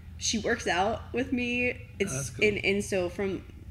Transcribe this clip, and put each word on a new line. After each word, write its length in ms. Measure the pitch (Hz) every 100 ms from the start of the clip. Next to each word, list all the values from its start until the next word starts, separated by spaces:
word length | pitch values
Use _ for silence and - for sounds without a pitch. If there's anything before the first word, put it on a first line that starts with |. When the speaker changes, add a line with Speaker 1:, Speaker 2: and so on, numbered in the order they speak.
| - -
Speaker 1:
She 200 | - 233
works 280 | 151 233 208
out 360 | 175 202 226 -
with 200 | 233 269
me. 440 | 247 240 247 247 - - -
It's 140 | 196
Speaker 2:
That's 180 | 135 139
cool. 180 | - 214
Speaker 1:
and, 160 | 202
and 200 | - 202
so 240 | 202 190 175
from 360 | - 196 175 - - -